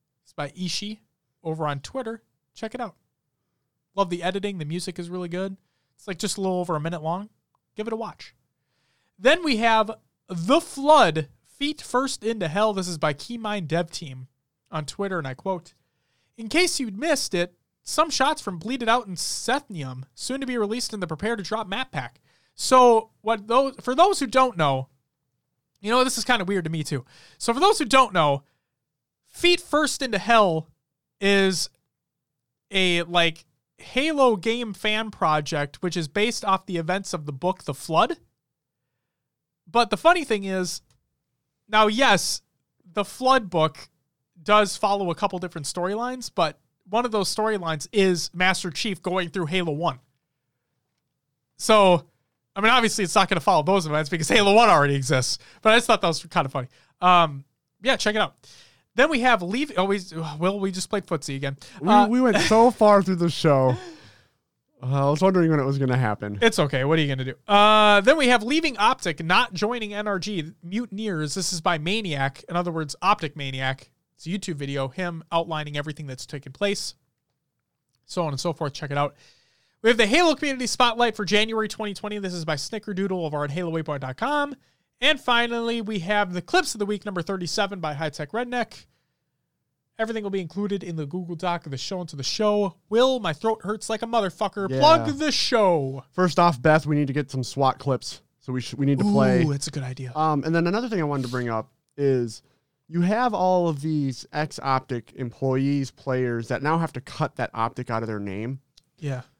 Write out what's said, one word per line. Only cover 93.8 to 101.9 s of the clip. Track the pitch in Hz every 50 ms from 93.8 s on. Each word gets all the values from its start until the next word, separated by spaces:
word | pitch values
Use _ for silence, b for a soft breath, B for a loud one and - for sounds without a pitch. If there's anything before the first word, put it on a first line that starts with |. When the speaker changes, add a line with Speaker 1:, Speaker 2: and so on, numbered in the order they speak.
| - -
Speaker 1:
like | 220 208
a | 240
motherfucker. | 226 233 233 202 180 - - 220 196 - 208 196 190
Speaker 2:
Yeah. | - 262
Speaker 1:
Plug | 277 302 320 330 - 302 285 277
the | 311 294
show. | - - - - 254 226 208 190 175 151 139 131 135 135 - _ -
Speaker 2:
First | - 185 180 - -
off, | 170 170 147 120
Beth, | 123 156 151 160 147
we | 147 151
need | 147 147 131
to | 123
get | 147 143 -
some | - 131 123
swat | - - 135 139 131 - -
clips. | - 143 131 117 - - - - _ _ _ _
So | _ - 127
we | 127
sh-, | 117 - -
we | 139 143
need | 139 143 131
to | 202
play. | 208 202 208 208 202 196 180 165
Speaker 1:
Ooh, | 151
that's | 139 139 - 160
a |
good | - 147 131
idea. | 127 127 127 131 127 123
Speaker 2:
Um, | 151 156 156 151 143 135
and | 160 165
then | 170 170 175
another | 190 226 247 240
thing | 226 185
I | 156
wanted | 147 143 139 127
to | 120
bring | 123 123 123 120
up | 113 110 110 - _ _ _ _